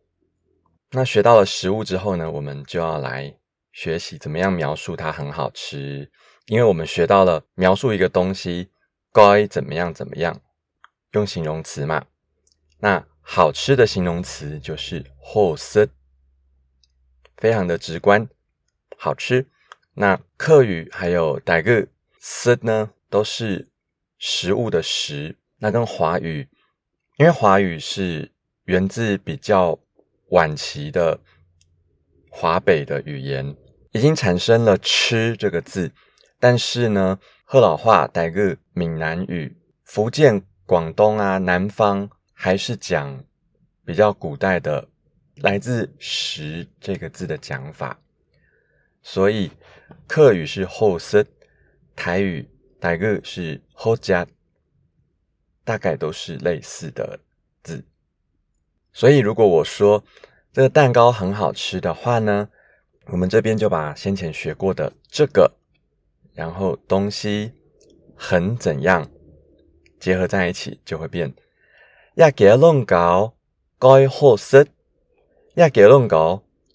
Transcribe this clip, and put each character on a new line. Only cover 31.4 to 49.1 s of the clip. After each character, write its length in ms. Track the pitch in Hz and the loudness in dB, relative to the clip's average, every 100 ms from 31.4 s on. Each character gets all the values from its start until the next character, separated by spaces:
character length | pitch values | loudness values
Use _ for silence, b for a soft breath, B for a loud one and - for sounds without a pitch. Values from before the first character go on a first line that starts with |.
| _ _ _ _ _ _ _ _ _ | _ _ _ _ _ _ _ _ _
华 300 | - 85 87 | -6 -2 0
北 240 | 101 80 71 | 2 0 0
的 160 | 71 | -8
语 180 | 71 71 | -8 -12
言， 380 | 67 67 69 - _ _ _ | -8 -8 -8 -12 _ _ _
已 80 | 107 | 0
经 160 | 139 160 | 0 2
产 240 | 95 90 | 0 0
生 240 | - 117 | 2 4
了 140 | 117 92 | 4 2
“吃” 580 | - - - 113 113 113 | 0 -2 0 0 -2 -2
这 160 | 101 | -4
个 100 | 85 | -4
字， 300 | - 98 82 b b b b _ | -6 -6 -8 b b b b _
但 180 | 123 123 | 2 2
是 300 | - 123 117 | -2 -2 0
呢， 320 | 101 95 95 b b | 0 0 -2 b b
贺 160 | _ 131 | _ 4
老 160 | 104 76 | 4 4
话、 320 | 113 95 71 | 4 4 2
台 200 | 87 82 | -2 -4
语、 300 | 87 98 - _ | -2 -2 -4 _
闽 260 | 90 85 80 | -6 -6 -4
南 240 | 80 82 | -6 -6
语、 340 | 95 87 71 - _ _ | -6 -8 -10 -14 _ _
福 260 | - - 113 | -8 -4 -2
建、 320 | 143 147 101 - _ - | 4 4 4 -2 _ -2
广 280 | 87 82 | 0 0
东 240 | 82 107 107 | 2 2 2
啊、 200 | 101 95 | 0 -2
南 280 | 92 90 101 | 0 -2 -2
方 420 | - 104 98 101 - _ | 0 0 0 -6 -14 _
还 220 | _ 92 95 | _ -2 -2
是 200 | - - | -2 -8
讲 460 | - 82 71 67 - _ _ _ _ _ - | -4 -4 -4 -12 -20 _ _ _ _ _ -8
比 100 | 85 | 2
较 180 | 107 | 2
古 240 | 101 82 71 | 2 -8 -4
代 220 | 95 87 | -2 -2
的 280 | 76 71 - _ _ _ _ - | -2 -6 -8 _ _ _ _ -6
来 200 | 98 101 | -2 -2
自 340 | 120 120 82 _ | -4 -4 -6 _
“食” 720 | - - - - 76 82 - _ | -12 -8 -8 -10 -12 -12 -16 _
这 160 | - 92 | -10 -10
个 140 | 80 | -10
字 160 | - 87 | -12 -10
的 100 | 78 | -10
讲 380 | - 65 69 | -10 -12 -12
法， 260 | - 64 - _ _ _ _ _ _ _ _ _ _ | -14 -14 -14 _ _ _ _ _ _ _ _ _ _
所 300 | - | -10